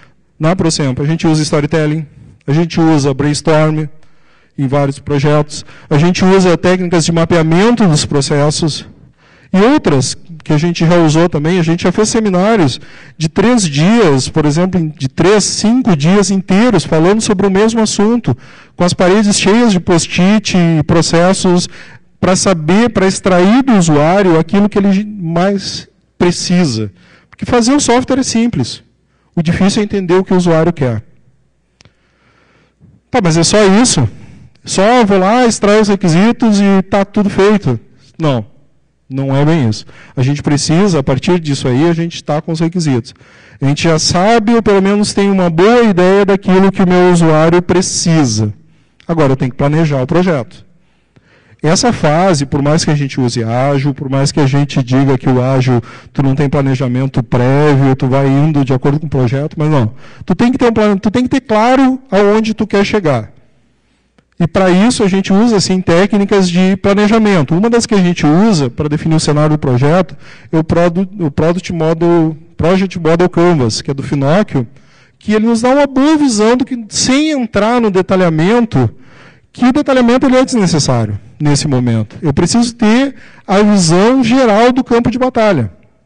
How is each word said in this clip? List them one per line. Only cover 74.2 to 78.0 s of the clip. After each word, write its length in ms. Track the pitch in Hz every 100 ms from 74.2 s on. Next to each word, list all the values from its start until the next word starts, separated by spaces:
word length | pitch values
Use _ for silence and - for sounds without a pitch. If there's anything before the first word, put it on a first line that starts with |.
| 139 185 208 139 117 - _ _ _ _
que 140 | -
ele 120 | 214 226
nos 160 | 226
dá 80 | 247
uma 160 | 285 277
boa 320 | 262 285 311
visão 400 | 285 208 220 254
do 80 | 269
que, 200 | 247 214
sem 400 | - - 269 311
entrar 500 | 285 233 202 214 247
no 120 | 220
detalhamento, 960 | 185